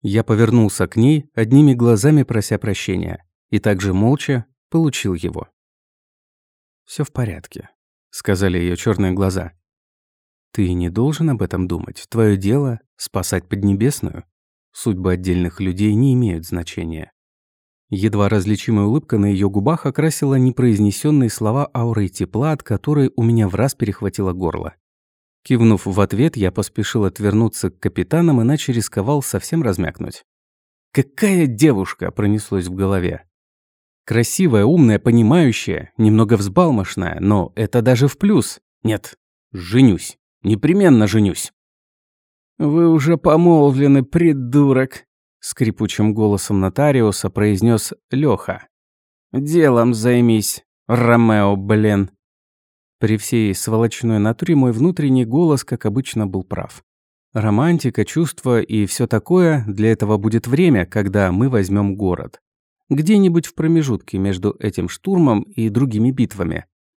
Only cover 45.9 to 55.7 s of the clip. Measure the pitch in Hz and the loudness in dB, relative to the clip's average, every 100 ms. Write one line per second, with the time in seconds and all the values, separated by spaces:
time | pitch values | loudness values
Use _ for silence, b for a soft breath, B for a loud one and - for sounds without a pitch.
45.9 | - 107 107 107 101 - 101 95 - 147 | 0 0 2 0 0 -2 -2 -2 0 0
46.9 | 135 110 98 98 - 104 98 110 113 - | 2 2 0 -6 -2 0 2 2 0 -2
47.9 | - _ 131 147 104 - 95 - _ _ | -14 _ -2 0 -2 -4 -12 -12 _ _
48.9 | _ _ _ _ 127 143 165 156 120 117 | _ _ _ _ -8 -2 2 4 4 2
49.9 | 117 113 123 120 110 101 - _ _ _ | 0 0 2 2 2 -2 -10 _ _ _
50.9 | 117 120 117 113 107 101 101 98 110 107 | -2 2 4 4 2 2 0 0 0 2
51.9 | 101 98 _ _ _ _ _ _ _ _ | 0 -2 _ _ _ _ _ _ _ _
52.9 | _ 110 110 - 120 107 95 - 110 117 | _ -2 -2 -2 -2 0 -2 -2 0 -2
53.9 | - 117 110 104 117 175 156 127 110 156 | -2 -2 0 0 -2 0 2 2 2 0
54.9 | 180 147 131 117 131 170 143 - | 0 0 0 0 0 2 0 -2